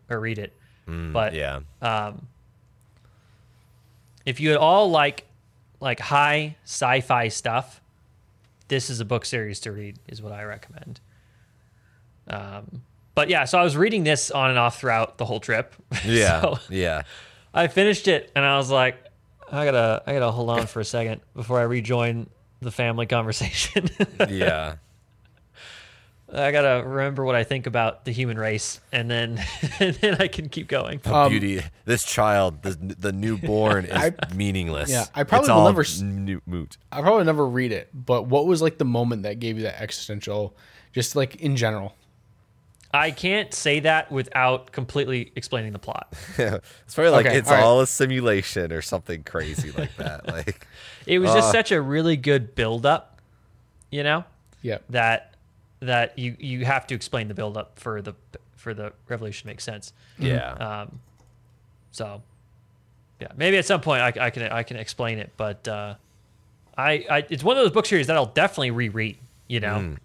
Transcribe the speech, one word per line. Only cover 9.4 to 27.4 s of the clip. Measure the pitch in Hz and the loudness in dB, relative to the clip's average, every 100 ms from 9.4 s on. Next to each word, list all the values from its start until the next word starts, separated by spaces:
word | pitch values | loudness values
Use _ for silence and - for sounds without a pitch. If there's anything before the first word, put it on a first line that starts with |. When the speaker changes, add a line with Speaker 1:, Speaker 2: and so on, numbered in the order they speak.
| 107 98 | -6 -8
Speaker 1:
to | 113 | -10
read, | 101 104 101 - | -12 -12 -16 -18
is | 107 | -16
what | 107 | -14
I | 104 | -12
recommend. | 107 104 - - - 120 _ _ _ _ _ _ _ _ _ _ _ _ - | -12 -14 -18 -20 -18 -18 _ _ _ _ _ _ _ _ _ _ _ _ -12
Um, | 101 98 101 104 123 - _ _ - | -12 -10 -16 -16 -18 -20 _ _ 0
but | 151 | 2
yeah, | 165 127 | 2 4
so | 180 | 4
I | |
was | 175 143 | 4 4
reading | 214 214 | 2 2
this | 156 147 - | 2 2 0
on | 143 131 | 0 2
and | 127 | 4
off | 120 - | 2 2
throughout | 127 113 110 - | 0 0 0 -4
the | 113 | -4
whole | 107 | -4
trip. | - 113 123 - _ | -2 -2 -2 -10 _
<laughs> | 95 95 | -6 2
Speaker 2:
Yeah, | 117 98 80 | 4 6 4
Speaker 1:
So | - 123 - | 2 -2 -6
Speaker 2:
yeah. | 92 87 78 71 - - - _ | -2 -2 -2 -6 -16 -20 -20 _
Speaker 1:
I | - 170 | 0 2
finished | - 202 196 - | 4 2 2 2
it | 160 - 143 | 2 0 0
and | 139 | 2
I | 139 | 2
was | 131 | 2
like, | 135 127 127 - _ _ _ - | 4 4 0 -10 _ _ _ -8
"I | 143 147 | -2 2
gotta, | 127 113 110 - | 4 4 2 -2
I | |
gotta | 139 120 | -2 0
hold | 117 117 | 0 0
on | 117 113 | -2 -2
for | 117 | -4
a | 104 | -6
second | 120 113 110 - - | -4 -4 -6 -12 -12
before | 117 127 | -2 0
I | |
rejoin | 117 123 107 123 117 117 - _ _ _ | 0 0 0 0 0 -2 -8 _ _ _
the | 123 | -8
family | - 120 117 113 | -4 -2 -2 0
conversation." | 120 110 107 - - - 202 170 - 202 | 0 0 -4 -4 -4 -2 -2 -2 -2 -2
<laughs> | - 107 | 0 0
Speaker 2:
Yeah. | 95 - 78 78 78 - _ _ _ _ _ _ - - - - - _ _ - - | 0 0 -2 -4 -10 -16 _ _ _ _ _ _ -20 -20 -20 -20 -20 _ _ -10 -2
Speaker 1:
I | 139 | 0
gotta | 147 139 127 127 | 2 4 2 0
remember | 135 139 139 | -2 -2 -2
what | 131 | 0
I | 120 | 0